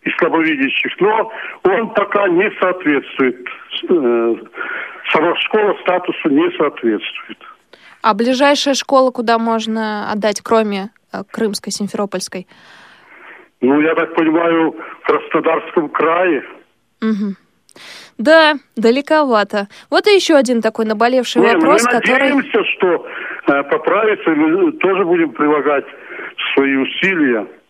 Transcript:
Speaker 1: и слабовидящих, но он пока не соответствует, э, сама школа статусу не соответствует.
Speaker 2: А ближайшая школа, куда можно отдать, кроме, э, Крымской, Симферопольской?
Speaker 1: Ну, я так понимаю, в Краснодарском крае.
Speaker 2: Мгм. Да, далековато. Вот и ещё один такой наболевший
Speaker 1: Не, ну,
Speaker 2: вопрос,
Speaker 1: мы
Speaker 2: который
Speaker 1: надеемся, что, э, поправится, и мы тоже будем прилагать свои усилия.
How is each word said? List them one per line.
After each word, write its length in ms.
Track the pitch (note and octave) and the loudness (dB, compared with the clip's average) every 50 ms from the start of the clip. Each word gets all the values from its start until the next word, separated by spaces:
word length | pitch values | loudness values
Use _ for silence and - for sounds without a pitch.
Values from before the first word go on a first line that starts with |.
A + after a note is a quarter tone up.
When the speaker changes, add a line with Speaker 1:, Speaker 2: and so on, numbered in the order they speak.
| _ | _
Speaker 1:
и 60 | G#2 - - | -6 -4 -2
слабовидящих, 720 | - D#3+ C3+ E3 D#3+ D#3 D#3 C3+ C3+ C3 A#2 - - - - - | -2 0 0 0 0 0 -2 -2 -2 -2 -2 -4 -6 -6 -4 -2
но 320 | F3 G#3 A3 A3+ - - - - - - - - _ | 0 0 0 0 -2 -4 -8 -14 -14 -14 -16 -2 _
он 260 | F3+ F#3+ F#3 A3+ F#3+ - | 0 0 0 -2 -2 -2
пока 340 | G#3 G3+ - - G#3 G3+ | -2 -2 0 0 0 0
не 240 | G3 E3+ E3+ G#3 G#3+ - - | 2 2 2 2 0 -2 -2
соответствует, 800 | G3 F#3 F3+ F#3 - D3+ D3 C3+ B2 - - - C3+ B2+ A#2+ - - - - - - - - - - - | -2 -2 -2 -2 -2 0 0 0 -2 -6 -4 -2 -2 -2 -2 -4 -12 -16 -16 -16 -16 -12 -12 -10 -2 0
э, 460 | F#3 E3+ C#3 A#2+ A#2+ A#2 A#2 A#2 A2+ - - - - - - - - - - - - - - - | 0 2 2 2 2 2 0 0 -2 -4 -6 -18 -14 -12 -10 -10 -8 -10 -12 -12 -16 -12 -8 -2
сама 240 | - D#3 D#3 E3+ E3 | -2 0 0 0 0
школа 380 | - - - - G#3+ G#3+ G3+ E3+ - | -2 -4 -2 0 0 2 0 -2 -2
статусу 480 | - - F3+ F3+ F3+ - - - - D#3+ | -2 -2 -2 0 -2 -4 -8 -4 -2 0
не 200 | C#3 C#3+ E3+ F3+ E3+ | 2 2 2 0 0
соответствует. 800 | - D#3+ C#3+ - - - A#2 G#2+ F#2 - - - - - - - _ - - - _ _ _ - _ - - - _ | -2 -2 -2 -2 -2 -2 -2 -2 -2 -6 -8 -12 -12 -16 -18 -20 _ -20 -20 -20 _ _ _ -20 _ -20 -20 -20 _
Speaker 2:
А 120 | - A3+ G#3+ | 0 0 0
ближайшая 600 | G3 A#3 B3 C4 B3 C#4+ C#4+ D4 C#4 - C#4+ C4+ | 2 2 0 2 2 4 4 4 2 2 -2 -2
школа, 360 | - - - C#4+ C4+ C4 B3+ | -2 -2 2 2 4 4 2
куда 260 | B3+ - A#3 A3 A#3 | 0 -2 0 0 0
можно 760 | A3+ A3+ A3+ A3+ A3+ A3 A3 A3 A3+ A3 G#3+ G#3+ G#3 G#3 - | 0 2 0 -2 -2 -2 -4 -4 -4 -4 -4 -4 -6 -6 -6
отдать, 300 | G#3+ G#3+ G3+ G#3+ G3+ - | -4 -2 -2 -2 -2 -2
кроме, 480 | _ - A#3 A3 A3 G#3 G3+ G3 F#3+ A3 _ _ _ _ - | _ 2 2 2 2 0 -4 -6 -6 -10 _ _ _ _ -12
э, 100 | G3 G3 _ | -12 -12 _
Крымской, 400 | - - A#3 G#3+ G#3 - - G#3 | -6 -4 -4 -2 -4 -6 -8 -10
Симферопольской? 760 | G3 - G#3 F#3+ - G#3+ G3+ G3+ - F#3 - - - F#3 F3+ _ - - - - - - - - - _ _ _ - - - - - - - _ _ _ | -8 -6 -8 -6 -4 -4 -6 -4 -4 -8 -8 -8 -12 -14 -14 _ -20 -20 -20 -20 -20 -20 -20 -20 -20 _ _ _ -20 -20 -20 -20 -20 -20 -20 _ _ _
Speaker 1:
Ну, 180 | - B2+ C#3 D3+ | 2 2 4 4
я 140 | D3+ D#3+ E3 | 4 2 2
так 180 | D#3+ E3 D#3+ - | 0 -2 -2 0
понимаю, 600 | E3+ E3 D#3+ D#3 E3+ E3+ E3+ E3 E3 E3 D3+ - - - - - - | 0 0 2 2 2 2 2 2 2 2 0 -2 -6 -16 -16 -18 -8
в 40 | - | -2
Краснодарском 840 | - D3 C#3+ - - - D#3+ C3 - E3 D#3+ - - - F3 D#3 C#3+ | -2 -2 -2 -2 -2 -4 0 0 0 0 -2 -4 -2 -2 -2 -2 -2
крае. 540 | - - D3 D#3+ E3 F3 F#3 F3+ D#3+ B2 - - - - _ _ _ _ _ _ _ _ | -2 -2 0 0 2 2 2 0 0 -2 -4 -8 -20 -20 _ _ _ _ _ _ _ _
Speaker 2:
Мгм. 340 | A3 A3 A3 G3 G#3+ G3+ F#3+ _ _ _ _ _ _ _ _ - - - - - - - _ | -4 -2 -2 -2 -4 -6 -8 _ _ _ _ _ _ _ _ -20 -20 -20 -20 -20 -20 -20 _
Да, 380 | - A3 C#4 D#4+ D#4+ D#4+ D4+ D4+ C4 _ _ _ | -2 4 6 6 8 6 6 2 0 _ _ _
далековато. 920 | - G#3 A3+ A#3+ C4+ C#4 - D#4 D#4 D4+ C4+ A#3 G#3+ G3+ G3+ - G#3 G3+ G3+ - - - _ | 0 2 2 2 2 0 2 2 2 2 4 2 2 0 0 -2 -4 -4 -6 -10 -20 -10 _
Вот 160 | C#4 F4 F#4 | 0 2 4
и 40 | G#4 G4+ | 4 4
ещё 200 | F#4+ - - E4 | 4 4 4 4
один 240 | C#4 C4 A#3+ B3+ A#3 | 4 4 4 0 0
такой 240 | G#3+ A3 A3 - A3+ | 0 -2 -2 -2 -2
наболевший 560 | G#3+ G#3+ G#3 A#3 A#3+ B3+ C4 A#3+ - - A#3+ | -2 0 0 2 2 2 0 0 0 0 2
Speaker 1:
Не, 120 | A#3+ A#3 A#3 | 4 4 4
ну, 60 | E3+ | 4
Speaker 2:
вопрос, 240 | D#3+ E3+ - - A#3 | 4 4 4 4 4
Speaker 1:
мы 60 | B3 | 2
Speaker 2:
который 380 | B3 A#3 - - B3+ C4+ C#4 C#4 | 0 0 2 2 2 2 2 2
Speaker 1:
надеемся, 320 | D4 C#4 - - - A3 F#3+ - - | 2 0 0 0 0 0 0 0 -2
что, 300 | - - F#3 E3+ - - - - - - - - - - | 0 0 0 0 0 -4 -10 -14 -14 -12 -12 -12 -4 0
э, 160 | - C#3+ C#3 C#3 | 0 0 0 0
поправится, 680 | C#3+ D#3+ D3+ - D#3+ E3+ G3+ A3+ A3 G3+ F#3+ - F3 | 0 -2 -2 0 0 0 2 2 0 0 0 0 0
и 40 | D#3+ | 2
мы 360 | D3 D#3 D#3 D#3+ G3 F#3 D#3+ - | 2 2 2 4 2 2 0 0
тоже 300 | - - F#3 F#3+ F3+ G3 | 0 0 0 2 2 2
будем 260 | E3 F3+ E3+ E3 D3 | 2 2 2 2 -2
прилагать 540 | A#2+ - D3 D3 D3+ D3 C3 D3 D3 C#3 C3 - - - - - - - - - - - - - - | 0 0 2 2 2 2 2 0 0 -2 -2 -6 -20 -20 -20 -18 -16 -16 -16 -14 -12 -8 -6 -2 0
свои 220 | C#3 C#3 C3+ C#3 | 2 2 2 0
усилия. 720 | C3+ C3 B2+ - - - F#3+ F#3+ E3+ D3+ C3 A#2+ A2 G2 - - - _ _ | 0 -2 -2 -4 -2 -2 0 0 2 2 2 0 -2 -4 -8 -14 -20 _ _